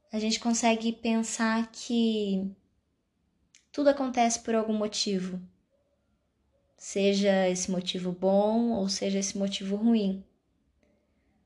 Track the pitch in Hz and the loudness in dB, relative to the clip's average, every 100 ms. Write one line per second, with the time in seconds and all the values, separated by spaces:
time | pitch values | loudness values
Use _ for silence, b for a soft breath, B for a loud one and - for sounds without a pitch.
0 | - 220 220 220 233 233 233 220 226 226 | -10 -4 -2 -2 0 2 2 2 0 -2
1 | 233 226 226 - 226 226 226 - - 233 | -2 0 -2 -2 0 0 -4 -8 -4 0
2 | 226 214 208 190 196 - _ _ _ _ | 2 0 0 -2 -4 -10 _ _ _ _
3 | _ _ _ _ _ _ _ - 285 277 | _ _ _ _ _ _ _ 0 2 2
4 | 262 247 233 233 - 226 220 214 208 - | 0 0 0 0 -2 0 0 -2 -2 -4
5 | 214 190 185 185 180 _ _ _ _ _ | -2 -2 -4 -8 -12 _ _ _ _ _
6 | _ _ _ _ _ _ _ _ - 196 | _ _ _ _ _ _ _ _ -8 0
7 | 196 196 202 190 185 185 - 180 180 185 | 2 4 4 4 2 0 -2 -4 -2 -4
8 | 180 180 185 196 208 226 233 226 196 - | -4 0 2 4 4 2 0 0 -2 -2
9 | 196 196 196 202 196 196 190 202 233 226 | -2 -2 -2 -2 -4 -4 -4 0 2 4
10 | 196 190 - _ _ _ _ _ _ _ | 2 -2 -8 _ _ _ _ _ _ _
11 | _ _ _ _ | _ _ _ _